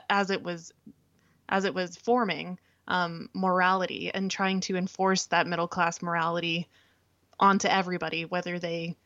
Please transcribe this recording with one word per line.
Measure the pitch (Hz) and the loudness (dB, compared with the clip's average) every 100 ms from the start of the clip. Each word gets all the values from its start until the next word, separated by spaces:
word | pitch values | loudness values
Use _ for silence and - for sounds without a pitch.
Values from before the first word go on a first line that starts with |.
| - | 0
as | 202 190 | 0 0
it | 190 | -2
was, | 175 170 165 _ - - _ _ _ _ - | -4 -8 -12 _ -20 -20 _ _ _ _ -2
as | 190 190 | 0 0
it | |
was | 175 180 - | -2 -4 -4
forming, | - 247 208 165 170 180 _ _ - | 0 2 2 -2 -6 -12 _ _ -4
um, | 180 175 165 - | -2 -2 -6 -8
morality | 190 185 180 185 190 180 - 175 | -2 2 4 4 2 0 -4 -6
and | 190 190 | -4 -4
trying | - 190 190 | 0 0 0
to | - 185 | 0 -2
enforce | 190 - 190 190 - | -2 0 2 2 2
that | 170 165 | 2 2
middle | 170 170 | -2 -2
class | 185 170 - | 0 -2 -2
morality | 175 170 165 170 165 165 - _ _ _ _ _ _ - | -4 0 0 0 -2 -4 -6 _ _ _ _ _ _ 4
onto | 196 190 202 | 6 6 4
everybody, | 190 180 180 160 160 165 | 2 2 -4 -4 -4 -2
whether | 180 175 175 | -4 -4 -4
they | 170 170 170 - | -4 -4 -6 -8